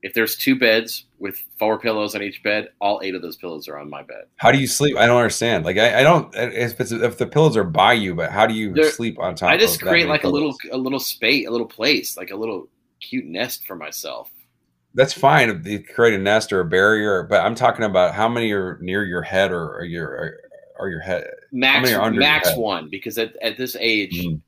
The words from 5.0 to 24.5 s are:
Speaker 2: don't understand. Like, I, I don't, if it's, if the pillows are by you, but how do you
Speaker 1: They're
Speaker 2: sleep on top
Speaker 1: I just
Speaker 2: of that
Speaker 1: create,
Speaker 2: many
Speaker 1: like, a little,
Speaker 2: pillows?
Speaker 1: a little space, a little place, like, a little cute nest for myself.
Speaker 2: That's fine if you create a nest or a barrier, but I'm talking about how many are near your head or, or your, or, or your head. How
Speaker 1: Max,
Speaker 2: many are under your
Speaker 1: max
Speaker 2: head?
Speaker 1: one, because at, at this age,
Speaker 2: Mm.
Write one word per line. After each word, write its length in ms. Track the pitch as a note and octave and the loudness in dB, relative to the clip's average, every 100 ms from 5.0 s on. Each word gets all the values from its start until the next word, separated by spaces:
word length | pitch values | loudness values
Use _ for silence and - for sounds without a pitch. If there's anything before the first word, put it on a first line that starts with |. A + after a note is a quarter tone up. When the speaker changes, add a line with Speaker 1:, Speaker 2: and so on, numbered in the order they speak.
| A#2 | 6
Speaker 2:
don't 100 | A#2+ | 6
understand. 480 | A2+ - A#2 G#2 E2 | 4 2 0 0 0
Like, 120 | F#2 | 2
I, 240 | A#2 A2 | 4 6
I 20 | |
don't, 300 | C#3+ E3+ C3 G#2+ | 6 6 2 -4
if 440 | A#2+ G#2+ A#2 A#2 | -4 -2 -4 -4
it's, 120 | A2+ | -6
if 260 | A2+ A2+ - | 0 -2 -2
the 80 | B2 | -2
pillows 320 | D3 D#3 A2+ | 4 4 4
are 60 | |
by 300 | F#2 D#2 G2 | 0 4 4
you, 200 | A#2 G2 | 4 0
but 180 | E2+ D#2+ | -4 -4
how 140 | G2 A2+ | 2 2
do 80 | |
you 200 | A2 G#2+ | 2 -2
Speaker 1:
They're 180 | F#2 D#3 | 2 2
Speaker 2:
sleep 260 | - A#2 - | 2 -6 -4
on 140 | F2+ E2+ | -6 -2
top 140 | F#2 | 2
Speaker 1:
I 80 | D#3+ | 4
just 180 | A3 E3+ | 2 0
Speaker 2:
of 40 | |
that 60 | - | 0
Speaker 1:
create, 140 | E3+ | 2
Speaker 2:
many 100 | D#3+ | 2
Speaker 1:
like, 120 | D3+ | 0
a 60 | C#3+ | 0
little, 260 | C#3+ D3+ C3 | 0 -2 -6
Speaker 2:
pillows? 200 | - B2+ | -8 -6
Speaker 1:
a 20 | |
little 220 | C3 C3 | -4 -4
space, 480 | - - A2+ C#3+ G#2+ | -6 -4 0 0 0
a 40 | |
little 140 | A#2+ A2+ | -4 -4
place, 480 | - A#2+ C3 - - | -4 0 0 -2 -10
like, 140 | F#2 | -12
a 60 | G2 | -8
little 340 | A2+ G2 - _ _ _ | -8 -8 -12 _ _ _
cute 240 | - C3 D2 | -10 -10 -8
nest 400 | E2+ B2+ - - | -6 -6 -8 -12
for 100 | F#2 | -14
myself. 540 | D2+ - D#2+ A#1+ - _ _ _ _ _ _ | -12 -12 -12 -12 -16 _ _ _ _ _ _
Speaker 2:
That's 200 | - C3+ | 0 0
fine 360 | - - D3+ A#2+ | 4 4 4 4
if 160 | F#2+ F2 | 0 -6
you 160 | G#2 | -8
create 300 | - - A#2 | -10 2 4
a 60 | G#2 | 4
nest 340 | F#2+ G#2+ G#2+ | 2 2 2
or 60 | G2 | -2
a 60 | F2 | 0
barrier, 580 | F#2 G2+ G#2+ G#2+ F#2+ | 4 4 4 2 0
but 180 | E2 G2+ | 2 2
I'm 120 | F#2 A#2 | 2 2
talking 280 | B2 A#2 A2 | 0 2 0
about 280 | F#2 F2+ | 2 2
how 160 | F#2+ A2+ | 2 0
many 220 | A#2+ A2+ | 0 -2
are 260 | G2+ F#2 E2 | -2 -4 -8
near 220 | F2 F#2+ | -6 -4
your 200 | G2+ F2 | -2 -4
head 280 | E2 F#2 G2 | -2 0 2
or, 260 | F2+ D#2+ - | 0 -6 -10
or 60 | |
your, 240 | E2+ E2+ D2+ | -10 -8 -8
or, 300 | B1+ D#2+ - - - - - | -8 -10 -10 -20 -20 -20 -10
or 100 | G2 | -8
your 120 | E2 | -6
head. 220 | F2 F2+ - | -4 -6 -6
How 220 | - _ | -16 _
Speaker 1:
Max, 300 | C3 C3 C#3+ B2+ | -2 2 2 2
Speaker 2:
many 60 | G#2+ | 2
are 60 | |
under 180 | G#2+ A2+ | 0 2
your 80 | C#3+ | 2
Speaker 1:
max 200 | D3+ F2 | 4 2
Speaker 2:
head? 80 | D3+ | 0
Speaker 1:
one, 280 | A2 F2+ D#2 | -2 -4 -6
because 280 | G2 A#2 A2+ | -12 -10 -6
at, 180 | A2+ - | -6 -4
at 160 | A2+ G#2 | -6 -6
this 180 | B2+ F2+ | -8 -4
age, 440 | A2+ A2 F#2+ E2+ F2 | 0 0 -2 -4 -4
Speaker 2:
Mm. 160 | D#2+ _ | -6 _